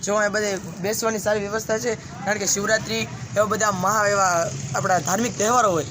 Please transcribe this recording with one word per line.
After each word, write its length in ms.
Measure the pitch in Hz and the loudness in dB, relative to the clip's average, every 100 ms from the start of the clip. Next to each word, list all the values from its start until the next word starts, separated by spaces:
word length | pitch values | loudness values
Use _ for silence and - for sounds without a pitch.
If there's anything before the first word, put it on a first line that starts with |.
જો, 100 | 190 | 0
અહીંયા 200 | 208 208 202 | 2 2 0
બધે 140 | 208 190 175 - | -2 -4 -6 -6
બેસવાની 380 | 180 220 226 220 208 | -4 -2 -2 -2 0
સારી 180 | 214 | 0
વ્યવસ્થા 360 | 202 214 220 220 | 0 -4 -2 -2
છે, 120 | 240 220 - - | -2 -4 -8 -8
કારણ 160 | - 208 | -4 -2
કે 60 | 196 | 0
શિવરાત્રિ 440 | 202 202 220 - 220 220 - - - | -2 2 0 0 -4 -4 -8 -6 0
એવા 100 | 214 | 2
બધા 220 | 208 214 190 | 2 0 2
મહા 180 | 185 214 208 | 2 2 2
એવા 180 | 202 190 175 165 - - 170 | 4 4 2 0 -4 -6 -4
આપણા 200 | 190 180 160 | 2 2 2
ધાર્મિક 320 | 190 240 - | 0 0 0
તહેવારો 320 | 208 247 220 170 | 2 4 4 2
હોય 100 | 139 | -2